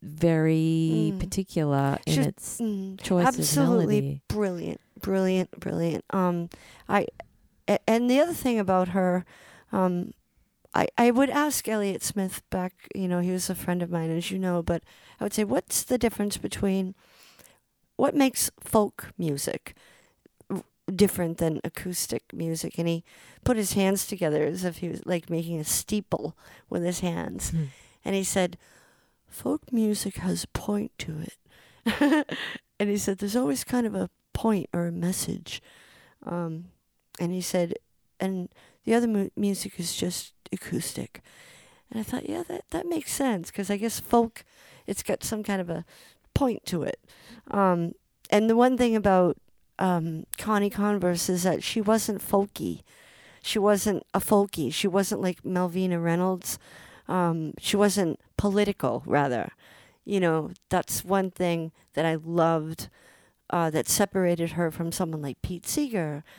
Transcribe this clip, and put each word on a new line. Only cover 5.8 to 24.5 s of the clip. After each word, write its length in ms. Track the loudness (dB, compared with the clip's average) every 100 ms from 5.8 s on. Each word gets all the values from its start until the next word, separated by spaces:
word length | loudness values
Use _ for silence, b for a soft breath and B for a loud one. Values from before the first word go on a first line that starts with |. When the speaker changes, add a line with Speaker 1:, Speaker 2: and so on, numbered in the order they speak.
| 0 -2 -2
Speaker 2:
Um, 380 | 0 2 0 -4 B B B -2
I, 200 | 0 0 -8 -20 _ _ _ 0
a-, 120 | 0 2
and 200 | 2 4
the 100 | 4
other 140 | 4
thing 260 | 0 0 0
about 300 | 2 2 2
her, 360 | 2 2 2 -2 B B B B
um, 420 | 0 2 0 -4 -12 _ _ _ _ _
I, 140 | 0 0 4
I 100 | 4
would 220 | 6 2
ask 360 | 2 0 0 -2
Elliott 360 | -2 0 -2
Smith 380 | -4 -2 -4 -4 -6
back, 220 | -4 -4 -8 -12
you 140 | -4 0
know, 140 | 0
he 100 | 2
was 180 | 0 -2
a 60 | -4
friend 260 | -2 -2
of 80 | 0
mine, 220 | -2 0 -2
as 140 | -2
you 80 | -2
know, 240 | 0 0
but 220 | 0 -2 -4 B B B
I 40 |
would 100 | -4
say, 100 | 0
"What's 380 | 0 0 0 -4
the 160 | 0 2
difference 400 | 2 0 -2 -2
between, 560 | -6 -2 0 0 -2 -8 b b b b b b _ _ _ 0
what 180 | 2 4
makes 360 | 2 2 -4 -6
folk 480 | 2 2 2 -2 -14 -4
music 580 | -4 -2 -4 -6 -10 -20 b b b b _ _ _
r-, 140 | -8 -8 _ -8
different 460 | 4 4 4 -4 0
than 200 | 0 0
acoustic 580 | -6 -8 -8 -6 -4 -6 -8
music?" 460 | -8 -6 -4 -6 -2
And 100 | -2
he 160 | -2 B B B B
put 140 | 0 2
his 160 | 2
hands 320 | 2 4 2 -2
together 380 | -2 0 2
as 200 | 0